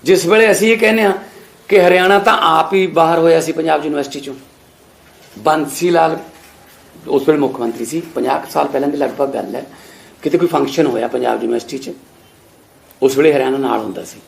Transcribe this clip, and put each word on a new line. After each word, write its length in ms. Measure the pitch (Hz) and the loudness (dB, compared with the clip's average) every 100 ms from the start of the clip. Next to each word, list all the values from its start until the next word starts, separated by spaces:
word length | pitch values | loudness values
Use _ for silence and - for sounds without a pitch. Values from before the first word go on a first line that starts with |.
ਜਿਸ 220 | 135 185 165 | 2 2 4
ਵੇਲੇ 240 | 214 220 | 4 4
ਅਸੀਂ 220 | 202 220 | 4 2
ਇਹ 40 | 226 | 2
ਕਹਿੰਦੇ 260 | 220 220 | 2 2
ਆ 100 | 202 190 - - - - - | 0 -2 -10 -20 -20 -20 0
ਕਿ 120 | 196 | 4
ਹਰਿਆਣਾ 380 | 180 185 185 202 | 6 4 4 4
ਤਾਂ 200 | 202 - | 2 2
ਆਪ 340 | 165 160 160 | 2 2 2
ਹੀ 120 | 190 185 | 0 0
ਬਾਹਰ 320 | 165 165 170 | 2 2 4
ਹੋਇਆ 220 | 165 165 | 4 4
ਸੀ 120 | 160 | 0
ਪੰਜਾਬ 320 | 160 160 151 | -4 0 -2
ਯੂਨੀਵਰਸਿਟੀ 360 | 151 147 135 143 | -2 -4 -6 -8
ਚੋਂ, 140 | 135 131 - _ _ _ _ _ - _ - 104 | -12 -14 -18 _ _ _ _ _ -20 _ -20 -4
ਬੰਸੀ 520 | 127 156 143 - 175 | 0 0 -2 -4 0
ਲਾਲ 280 | 170 160 - - - - - - - - - - | 2 2 -2 -10 -20 -20 -20 -20 -20 -20 -20 -4
ਉਸ 200 | 139 143 | 0 2
ਵੇਲੇ 120 | 151 | 2
ਮੁੱਖ 200 | 135 - | 0 -2
ਮੰਤਰੀ 240 | 117 110 | -8 -6
ਸੀ, 160 | 113 160 | -8 -8
ਪੰਜਾਹ 400 | 170 - 127 147 | -8 -6 -4 -4
ਕੁ 100 | - | -4
ਸਾਲ 180 | 151 143 | -4 -2
ਪਹਿਲਾਂ 200 | 139 143 | -2 -2
ਦੀ 80 | 143 | -2
ਲਗਭਗ 380 | 131 - 139 | -4 -2 -4
ਗੱਲ 200 | 127 101 | -4 -8
ਹੈ, 120 | 120 - - - - - - | -10 -12 -20 -20 -20 -20 -8
ਕਿਤੇ 160 | 151 160 | -2 0
ਕੋਈ 100 | 170 | 0
ਫੰਕਸ਼ਨ 380 | 160 135 170 147 | 0 -2 0 0
ਹੋਇਆ 220 | 113 117 | 0 -4
ਪੰਜਾਬ 260 | 127 120 | -2 -2
ਯੂਨੀਵਰਸਿਟੀ 440 | 113 113 117 - 135 | -2 -4 -4 -6 -12
'ਚ, 140 | 139 - - _ _ _ _ _ _ _ _ _ | -12 -16 -20 _ _ _ _ _ _ _ _ _
ਉਸ 140 | 131 135 | 0 4
ਵੇਲੇ 160 | 156 | 2
ਹਰਿਆਣਾ 260 | 143 131 135 | 2 0 -2
ਨਾਲ 220 | 131 110 | -2 -4
ਹੁੰਦਾ 240 | 107 87 | -4 -10
ਸੀ 160 | 85 - | -14 -20